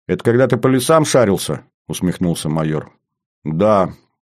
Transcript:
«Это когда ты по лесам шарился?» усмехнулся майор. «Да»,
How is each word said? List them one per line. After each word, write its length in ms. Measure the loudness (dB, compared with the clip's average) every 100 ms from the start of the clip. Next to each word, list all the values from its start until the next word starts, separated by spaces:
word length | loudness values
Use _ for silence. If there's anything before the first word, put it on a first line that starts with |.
| -6
«Это 160 | -2
когда 240 | 0 2 2
ты 100 | 2
по 100 | 0
лесам 380 | 0 2 2 4
шарился?» 560 | 2 2 0 -4 -10 _ _ -14
усмехнулся 600 | -4 -4 -2 -4 -2 -4
майор. 420 | -4 -2 -4 -8 _ _ _ _ _
«Да», 500 | -8 0 2 2 0 -6 _ _